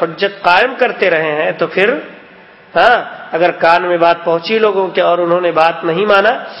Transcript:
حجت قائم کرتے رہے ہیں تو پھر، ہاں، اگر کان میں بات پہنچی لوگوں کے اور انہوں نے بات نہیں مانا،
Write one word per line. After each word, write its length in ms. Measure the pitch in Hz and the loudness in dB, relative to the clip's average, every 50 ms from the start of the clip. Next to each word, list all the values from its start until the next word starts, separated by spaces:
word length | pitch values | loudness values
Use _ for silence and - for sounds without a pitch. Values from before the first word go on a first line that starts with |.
حجت 420 | 170 165 160 - 196 196 196 - | -4 -6 -4 -4 -4 -4 -4 -2
قائم 320 | - 180 175 190 233 262 269 - | 0 2 2 2 2 0 -2 -2
کرتے 320 | 254 233 - - 202 185 | -2 -2 -2 0 0 0
رہے 320 | 165 160 160 156 151 151 | 0 0 0 -2 -2 -2
ہیں 100 | 160 185 | -2 -4
تو 140 | 180 - 170 | -2 -4 -4
پھر، 280 | 156 - 180 190 226 294 311 - - - - - - - - - - - - - - - | -4 -2 0 0 0 0 -4 -6 -12 -18 -20 -20 -20 -20 -20 -20 -20 -20 -20 -12 -4 0
ہاں، 200 | 165 185 233 247 196 147 - - - - - | 2 4 4 2 2 -2 -6 -14 -18 -12 -6
اگر 180 | - 165 175 175 | -2 0 0 0
کان 320 | 170 - 165 165 170 175 | 0 2 2 2 2 2
میں 140 | 180 180 175 | 2 0 0
بات 280 | 170 165 170 170 175 - | 2 2 2 2 0 -2
پہنچی 340 | 175 165 165 165 - 220 220 | -2 -2 -2 -2 -2 -2 0
لوگوں 300 | 214 214 190 190 190 180 | 0 0 0 0 -2 -2
کے 120 | 170 185 | 0 0
اور 180 | 175 170 175 175 | 2 2 2 2
انہوں 220 | 175 170 170 180 | 2 0 0 0
نے 120 | 180 170 | 0 0
بات 320 | 165 156 160 165 170 - - | 2 2 2 2 0 -2 -4
نہیں 220 | 170 165 175 208 | -2 -2 0 2
مانا، 380 | 208 202 196 202 220 262 330 - - - - | 2 4 4 4 2 0 -2 -6 -14 -18 -18